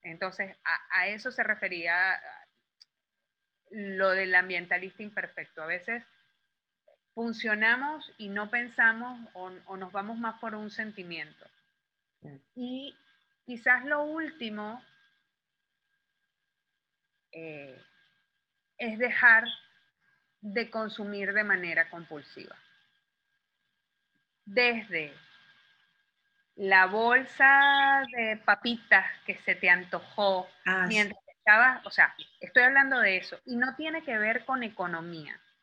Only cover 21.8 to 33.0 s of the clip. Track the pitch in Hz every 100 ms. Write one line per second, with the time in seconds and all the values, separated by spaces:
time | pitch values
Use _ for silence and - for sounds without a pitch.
21.8 | 165 170 160 151 139 - - - _ _
22.8 | _ _ _ _ _ _ _ _ _ _
23.8 | _ _ _ _ _ _ - 202 247 233
24.8 | 208 170 147 143 - _ _ _ _ _
25.8 | _ _ _ _ _ _ _ - 196 190
26.8 | 185 208 233 247 262 - 269 277 277 277
27.8 | 277 277 262 254 226 214 - 202 240 233
28.8 | - 196 190 - - 190 - 180 175 180
29.8 | 180 175 - - 202 190 185 - - 190
30.8 | 185 214 202 202 _ _ - 214 254 247
31.8 | - - 156 - - _ - - 247 277
32.8 | 269 262